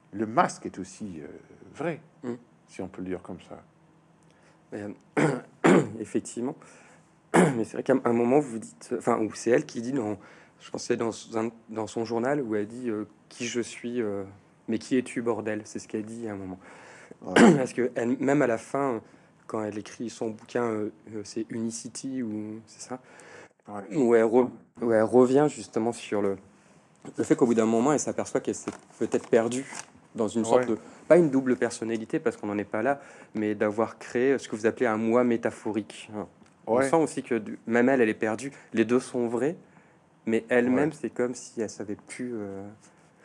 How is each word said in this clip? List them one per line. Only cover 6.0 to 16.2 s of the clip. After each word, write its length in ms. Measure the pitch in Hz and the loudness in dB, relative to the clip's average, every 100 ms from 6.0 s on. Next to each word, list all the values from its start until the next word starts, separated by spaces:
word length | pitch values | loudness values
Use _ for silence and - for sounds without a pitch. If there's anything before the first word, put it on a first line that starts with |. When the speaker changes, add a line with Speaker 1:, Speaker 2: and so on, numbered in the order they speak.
Speaker 2:
effectivement. 540 | 104 131 - - 123 139 - - - - _ _ _ | -4 -4 -4 -6 -6 -8 -16 -20 -20 -20 _ _ _
<clears throat> 20 | |
Mais 300 | 160 170 120 | 4 4 4
c'est 80 | 104 | -4
vrai 100 | - | -4
qu'à 120 | 127 131 | 0 2
un 80 | 120 | 4
moment, 260 | 120 120 139 | 2 4 4
vous 180 | 139 113 | 2 -6
dites, 360 | - - - 123 | -10 -18 -8 -4
enfin, 200 | - 113 | 0 0
ou 140 | 107 | 0
c'est 160 | - 113 | -4 2
elle 140 | 131 156 | 2 2
qui 140 | 123 | -8
dit 100 | 117 | -6
dans, 260 | 135 107 101 - - - _ | -4 -2 -6 -10 -20 -20 _
je 100 | - | -12
pense 120 | - | -12
que 40 | - | -4
c'est 80 | 117 | -2
dans 420 | 117 - - 113 | -2 -4 -8 -4
un, 120 | 113 117 - | -4 -6 -12
dans 160 | 110 107 | -8 -6
son 180 | 120 | -4
journal, 380 | 110 117 123 151 | -4 -2 0 -2
où 120 | 117 | -2
elle 120 | 107 104 | -4 -4
dit, 240 | 120 123 | -6 -6
euh, « 160 | 107 104 - _ | -6 -6 -14 _
Qui 180 | - 120 | -10 -6
je 140 | 120 | -4
suis, 420 | 110 - 117 120 | -6 -8 -8 -4
euh, 220 | 107 101 98 101 _ _ - | -4 -4 -8 -14 _ _ -4
mais 100 | 110 | -4
qui 200 | - 131 | 0 0
es-tu, 240 | 127 131 | 0 -4
bordel ? » 400 | 117 107 110 107 | -2 -2 -2 -6
C'est 140 | 107 104 | -8 -12
ce 100 | - | -8
qu'elle 160 | 110 | -8
dit 240 | 104 117 | -8 -10